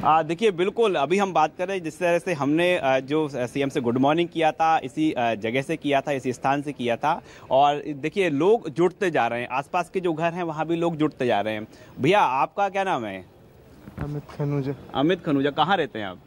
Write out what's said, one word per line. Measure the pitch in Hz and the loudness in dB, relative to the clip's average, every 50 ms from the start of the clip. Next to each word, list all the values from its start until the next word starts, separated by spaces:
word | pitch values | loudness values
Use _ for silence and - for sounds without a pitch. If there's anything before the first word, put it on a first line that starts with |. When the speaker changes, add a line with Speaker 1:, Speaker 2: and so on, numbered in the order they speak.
| - | 4
Speaker 1:
आ, | 143 156 160 | 4 4 4
देखिए, | 160 151 170 165 226 220 | 2 0 -4 0 0 0
बिल्कुल, | 185 160 175 202 - - 233 214 180 | 0 0 -2 -2 0 0 0 2 2
अभी | 151 139 143 180 202 | 0 0 0 2 0
हम | 202 190 | 0 0
बात | 170 156 156 156 147 - | 2 2 0 0 6 4
कर | 180 185 | 4 4
रहे | 196 | 4
हैं, | 190 170 | -2 -4
जिस | 156 147 - | -6 -4 0
तरह | 180 170 170 170 | 2 2 4 2
से | 170 190 | 2 0
हमने, | 175 139 139 139 151 160 175 180 180 175 | -2 0 2 2 4 4 6 4 4 4
आ, | - 135 135 131 | 4 4 2 2
जो | 135 131 147 156 156 143 139 | 2 2 0 0 0 0 -2
सीएम | 123 123 120 - 139 139 139 | -4 -4 -4 -2 -2 -2 0
से | - 156 | 0 0
गुड | 120 117 117 127 | 0 2 2 4
मॉर्निंग | 135 143 156 170 175 165 | 4 4 4 2 0 -2
किया | - 165 160 156 | 0 0 0 0
था, | 151 - 160 160 160 156 - | 2 2 2 2 2 2 0
इसी, | 127 - 156 156 156 | -4 -2 -2 -2 0
आ, | - - 120 117 113 | 0 0 0 0 -2
जगह | 104 101 110 117 135 | -2 -4 -2 -2 -2
से | 135 - 165 | -2 -2 -6
किया | 147 - 147 139 135 | -4 -2 0 0 0
था, | 131 156 | 0 -2
इसी | 143 131 127 131 | -4 -4 -2 -4
स्थान | 120 - - 135 139 143 | -6 -2 -2 -2 -2 0
से | 139 147 | -4 -8
किया | 135 - 123 117 117 | -8 -4 -2 -2 -2
था। | 113 - 147 170 180 - - - - - - | 0 0 -2 -2 -2 -6 -18 -20 -20 -6 0
और | - 131 143 143 147 147 - | 2 4 4 4 2 0 -6
देखिए, | - 147 139 131 156 - 202 185 175 | -8 -10 -6 -8 -6 -2 -2 -2 0
लोग | 143 139 156 196 220 233 - 160 | 0 0 2 2 2 2 0 -6
जुड़ते | 127 156 170 180 170 _ 208 180 | -2 0 0 0 0 _ -4 -2
जा | 151 135 117 | 0 0 0
रहे | 117 117 120 | 0 -2 -4
हैं, | 123 - | -6 -6
आसपास | 123 135 139 - - 180 175 - | -6 -8 -6 -4 -4 -4 -4 -4
के | - 190 | -6 -4
जो | 175 180 | -2 -2
घर | 165 151 165 170 | -4 -2 -4 -4
हैं, | 165 180 | -4 -4
वहाँ | 175 165 151 151 160 | -8 -6 -6 -6 -4
भी | 156 170 | -4 -2
लोग | 165 165 170 170 | -2 -2 -4 -2
जुड़ते | 147 151 147 - - 135 | -2 -2 -2 -2 -2 -2
जा | 123 110 101 | 0 0 0
रहे | 101 107 110 | 0 -2 -6
हैं। | 107 107 - - - - - - - | -6 -10 -14 -18 -20 -20 -20 -10 -2
भैया, | 120 151 196 208 | 0 2 4 4
आपका | 185 135 127 135 151 147 _ - 202 196 | 2 2 2 0 -2 -2 _ -4 -4 -2
क्या | 185 196 196 | -2 -4 -2
नाम | 190 170 135 113 | -2 -2 -4 -4
है? | 104 95 95 87 - - - - - _ - - - - - - - - - | -6 -10 -10 -14 -16 -20 -20 -20 -20 _ -20 -20 -20 -20 -20 -20 -18 -12 -10
Speaker 2:
अमित | 143 143 147 147 - - - - | -10 -8 -8 -10 -12 -12 -8 -6
खनूजा। | 151 147 143 143 131 139 139 - - - - | -4 -2 -2 -2 -4 -4 -8 -10 -12 -8 -4
Speaker 1:
अमित | 127 139 165 190 175 - | 0 0 0 0 -2 -2
खनूजा, | 170 143 139 135 143 | -2 -2 0 0 -2
कहाँ | 139 156 147 165 202 | 0 0 0 0 2
रहते | 185 151 - - 113 | -2 -2 -4 -6 -8
हैं | 104 | -8
आप? | 95 90 78 - | -8 -10 -14 -18